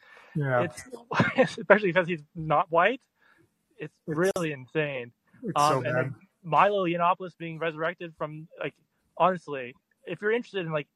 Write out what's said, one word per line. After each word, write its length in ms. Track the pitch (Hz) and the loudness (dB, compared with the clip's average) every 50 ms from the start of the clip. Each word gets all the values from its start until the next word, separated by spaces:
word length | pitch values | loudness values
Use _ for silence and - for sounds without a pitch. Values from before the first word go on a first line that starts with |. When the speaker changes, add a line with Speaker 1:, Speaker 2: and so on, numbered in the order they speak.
| _ - - - - - - | _ -20 -20 -20 -18 -10 -6
Speaker 1:
Yeah. 260 | 156 143 135 127 120 - | -4 -2 2 2 2 2
Speaker 2:
It's, 960 | 170 - - - - - - - - - - - - - - 247 - - - | 0 -4 -10 -18 -16 -16 -16 -12 -4 0 0 0 2 4 2 2 2 0 0
<laughs> 0 | |
especially 300 | 202 - 196 208 208 185 | 4 6 6 6 4 2
because 180 | 156 185 175 | 2 0 0
he's 160 | 160 180 151 147 _ - | 0 -2 -8 -8 _ -12
not 340 | 170 156 156 151 151 175 - | -8 -2 0 2 2 2 2
white. 300 | 156 165 175 208 262 262 _ _ _ _ _ _ _ _ _ _ _ _ _ _ _ - | 2 4 4 4 2 -2 _ _ _ _ _ _ _ _ _ _ _ _ _ _ _ -14
It's 140 | 151 147 _ _ - | -14 -14 _ _ -8
Speaker 1:
It's, 100 | - 156 147 175 196 190 | -6 -2 0 0 0 0
Speaker 2:
really 160 | 190 170 156 143 | 0 -2 -4 -6
insane. 600 | 131 131 117 - 160 151 147 139 127 120 120 - _ _ _ _ - - | -8 -10 -6 -4 -2 -2 -2 -4 -8 -10 -10 -14 _ _ _ _ -12 -8
Speaker 1:
it's 100 | 214 143 | -4 0
Speaker 2:
Um, 160 | 151 147 151 151 | 2 4 4 4
Speaker 1:
so 40 | 131 | 2
Speaker 2:
and 80 | 123 | 0
then 180 | 147 127 127 131 | 0 0 -2 -2
Speaker 1:
bad. 100 | 131 120 - _ _ _ _ - | -2 -6 -12 _ _ _ _ -6
Speaker 2:
Milo 420 | 170 151 147 180 208 208 196 185 | 0 4 4 4 4 4 2 0
Yiannopoulos 500 | 170 170 170 170 175 185 - 185 175 - | 0 0 2 2 2 2 0 -4 -12 -12
being 220 | - 170 165 160 156 | -12 -12 -10 -8 -6
resurrected 560 | 160 170 156 156 160 170 180 - 180 170 160 | -4 -4 -4 -4 -4 -4 -6 -6 -12 -14 -10
from, 300 | - 170 151 151 156 156 - - - | -8 -10 -8 -8 -12 -16 -16 -14 -10
like, 140 | - 143 - _ _ _ _ _ _ _ - | -10 -10 -10 _ _ _ _ _ _ _ -2
honestly, 580 | - 165 180 190 170 - 151 143 135 123 120 131 _ _ _ _ _ - | 2 2 2 2 0 -6 -10 -10 -10 -10 -10 -14 _ _ _ _ _ -12
if 140 | 190 175 - | -12 -10 -4
you're 100 | 202 208 | -2 -2
interested 340 | 226 247 233 - - 196 175 | -2 -2 -2 -6 -8 -6 -6
in, 60 | 160 160 | -4 -4
like, 140 | 151 147 _ _ | -4 -6 _ _